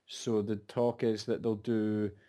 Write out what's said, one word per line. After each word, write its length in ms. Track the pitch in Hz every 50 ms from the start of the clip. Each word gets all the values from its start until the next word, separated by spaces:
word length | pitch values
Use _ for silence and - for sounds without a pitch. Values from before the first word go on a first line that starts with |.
| _
So 360 | - - - - 123 113 107 104
the 140 | 107 107 101
talk 440 | - - - 123 120 120 117 -
is 220 | 127 113 110 107 -
that 160 | - 113 -
they'll 140 | - 117 110
do, 560 | 101 - 120 117 110 107 107 107 107 104 101 - - -